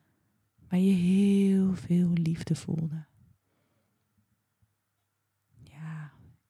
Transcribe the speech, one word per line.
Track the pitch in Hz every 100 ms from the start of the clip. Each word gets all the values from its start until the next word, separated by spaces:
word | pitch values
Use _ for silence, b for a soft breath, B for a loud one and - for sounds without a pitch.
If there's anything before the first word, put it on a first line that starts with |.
| _ _ _ _ _ _ -
Waar | 180
je | 190
heel | 190 175 190 202 196 196 190 190 180
veel | - 175 175
liefde | 170 165 165 - 156
voelde. | - 156 160 160 151 _ _ _ _ _ _ _ _ _ _ _ _ _ _ _ _ _ _ _ _ _ _ _ _ _
Ja, | - 143 160 156 147 - - _ _